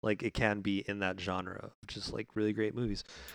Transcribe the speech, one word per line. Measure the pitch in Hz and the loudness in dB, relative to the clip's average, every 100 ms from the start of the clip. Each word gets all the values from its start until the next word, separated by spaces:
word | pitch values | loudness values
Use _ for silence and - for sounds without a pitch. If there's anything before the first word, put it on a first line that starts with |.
Like, | 110 104 | 2 2
it | 117 | 0
can | - 113 104 | 4 4 4
be | 101 98 98 | 2 0 0
in | 101 | 0
that | 95 92 | 0 0
genre | 92 92 90 95 | -2 -2 -2 -8
of | - - - | -12 -14 -12
just, | - 101 | -8 -6
like, | 107 110 | -4 -4
really | - 107 | 2 2
great | 107 107 | 4 0
movies. | 117 120 101 - - - | 2 0 -2 -6 -14 -14